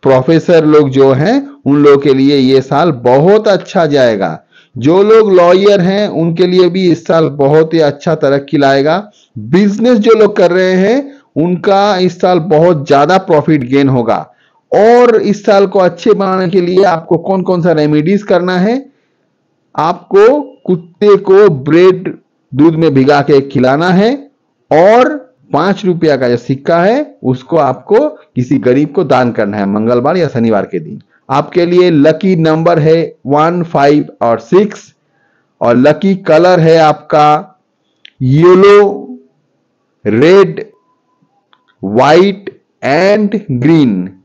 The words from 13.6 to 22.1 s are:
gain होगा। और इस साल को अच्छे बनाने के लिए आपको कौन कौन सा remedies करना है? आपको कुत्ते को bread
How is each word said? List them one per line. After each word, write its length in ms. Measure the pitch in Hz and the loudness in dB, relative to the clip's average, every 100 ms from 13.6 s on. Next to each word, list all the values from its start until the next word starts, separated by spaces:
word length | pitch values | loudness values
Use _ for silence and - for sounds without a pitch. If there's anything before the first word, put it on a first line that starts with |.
gain 240 | 120 135 139 | 0 -2 0
होगा। 420 | 131 113 98 80 _ _ _ _ | 0 -2 -4 -6 _ _ _ _
और 420 | 170 214 240 247 220 | 0 2 4 4 2
इस 280 | 208 202 | 0 -4
साल 220 | - 196 196 | 0 0 0
को 120 | 196 | 0
अच्छे 340 | 180 175 240 | -2 -2 -2
बनाने 360 | 190 196 185 185 | 0 0 -4 -2
के 120 | 190 | -2
लिए 240 | 175 185 | -2 0
आपको 340 | 185 165 165 160 | 0 -2 -4 -6
कौन 240 | 135 190 | -2 -4
कौन 200 | 180 180 | -2 -2
सा 100 | 170 | -2
remedies 500 | 160 151 151 151 202 | -2 0 -2 0 -2
करना 360 | 202 196 180 185 | -2 -2 -2 -2
है? 320 | 190 254 277 _ _ _ _ _ _ _ _ - | -2 -4 -8 _ _ _ _ _ _ _ _ -6
आपको 640 | 156 175 - 190 220 294 | -6 -6 -2 2 4 2
कुत्ते 720 | 285 - - 180 - _ 208 196 | -4 -16 -6 -6 -6 _ 2 2
को 320 | 190 190 208 | 4 4 4
bread 680 | 147 131 160 185 180 190 | 0 -2 2 2 0 -6